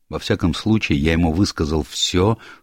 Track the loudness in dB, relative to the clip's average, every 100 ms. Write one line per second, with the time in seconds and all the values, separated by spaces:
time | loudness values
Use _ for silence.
0 | -12 -8 -4 0 0 0 0 0 2 0
1 | 2 2 2 2 0 0 -2 -2 -4 -4
2 | -2 2 2 0 -6 -16